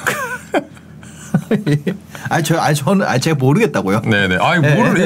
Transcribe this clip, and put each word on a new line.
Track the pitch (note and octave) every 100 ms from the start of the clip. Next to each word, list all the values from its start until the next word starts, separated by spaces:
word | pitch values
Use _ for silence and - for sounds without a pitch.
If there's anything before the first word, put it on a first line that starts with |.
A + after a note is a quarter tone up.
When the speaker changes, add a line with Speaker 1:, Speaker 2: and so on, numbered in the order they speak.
| - C#5+ B4 B4 - F4+ - - - - - - - D#3 -
Speaker 1:
<laughs> | A3 - D3 - G3+ - - -
아, | C#3
저, | C#3+ E3
아, | A#2+
저는, | D3+ C3 G3 -
아, | B2+
제가 | D#3+ D#3
모르겠다고요. | C3 D#3+ A3 - F#2+ G#2 A2+
Speaker 2:
네, | G#2 F#2+
네. | F#2
아이, | A#2+ F3
Speaker 1:
네, | D3 D3
Speaker 2:
모르-, | - -